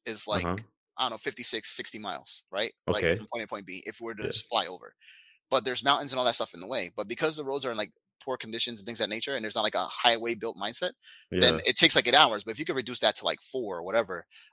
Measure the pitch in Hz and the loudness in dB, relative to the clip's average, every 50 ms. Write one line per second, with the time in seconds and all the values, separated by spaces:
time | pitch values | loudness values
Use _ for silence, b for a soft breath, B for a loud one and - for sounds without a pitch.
0 | _ - 110 104 - - 208 92 87 85 92 107 113 - _ _ _ _ _ - | _ -6 -4 -4 -2 0 0 0 0 -2 -4 -6 -8 -14 _ _ _ _ _ -4
1 | 131 120 113 110 - 143 - - 117 - 127 113 - - - - 123 - - 107 | -4 -4 -4 -6 -8 -8 -6 -4 -2 -2 -2 0 -2 -2 -2 -2 -4 -6 -6 -6
2 | 107 98 85 65 65 - - - - _ 90 98 113 - - _ _ - 87 - | -8 -8 -8 -8 -10 -12 -12 -12 -12 _ -4 -4 -4 -4 -6 _ _ -2 -2 0
3 | 90 80 90 110 - - - 117 110 - 110 104 98 92 92 92 - - - - | 2 2 0 -2 -4 -8 -10 -10 -8 -8 -10 -12 -12 -12 -12 -10 -10 -12 -12 -10
4 | 117 113 110 104 104 - - - - - 117 110 90 85 92 - 55 52 - b | -12 -12 -10 -8 -6 -4 -4 -4 -2 0 0 0 0 0 -6 -10 -14 -20 -20 b
5 | b b b b b b b b b _ 131 131 107 131 127 113 110 139 143 - | b b b b b b b b b _ 0 2 2 0 -4 0 4 4 4 4
6 | 143 135 131 131 127 123 120 - 113 - - 85 90 104 131 117 92 87 - - | 2 -2 -2 0 2 2 2 2 -2 -2 -6 -12 -10 -6 -4 -4 -4 -4 -6 -8
7 | 104 101 117 - 165 156 156 156 143 135 139 143 131 127 117 107 104 98 _ _ | -6 -6 -2 -2 0 0 0 -2 -4 -6 -6 -4 -4 -4 -4 -4 -4 -6 _ _
8 | _ _ _ _ - 135 127 - - 113 110 117 - 120 117 104 95 113 117 113 | _ _ _ _ -8 -6 -6 -6 -6 -8 -4 -4 -4 -4 -4 -8 -10 -8 -2 -2
9 | 110 95 107 113 - 139 139 120 110 107 - 117 104 107 - 92 92 - - - | -2 0 0 -2 -2 -4 -4 -4 -4 -4 -2 0 2 2 2 2 -2 -2 -4 2
10 | - 123 117 113 113 117 120 104 113 117 - - 98 107 120 - 180 180 - _ | 4 4 4 4 2 -2 -4 -2 -4 -8 -8 -6 -8 -6 -4 -4 -4 -4 -6 _
11 | b b b b b b 92 90 127 123 120 80 - 117 - - 165 156 - 151 | b b b b b b 2 6 6 6 6 4 4 4 6 8 8 8 8 6
12 | - 123 127 143 156 123 110 104 98 110 110 123 156 - 156 131 117 127 123 - | 6 6 8 8 8 8 4 0 -4 -8 -8 -6 -6 -4 -4 -4 -4 -4 -2 2
13 | - 107 - - 104 87 76 - - - - 131 117 101 90 85 85 92 101 117 | 2 2 2 2 0 -2 -2 -2 -6 -8 -8 -6 -6 -6 -6 -8 -6 0 0 0
14 | 110 92 92 85 - b b b b b | 0 0 -4 -10 -12 b b b b b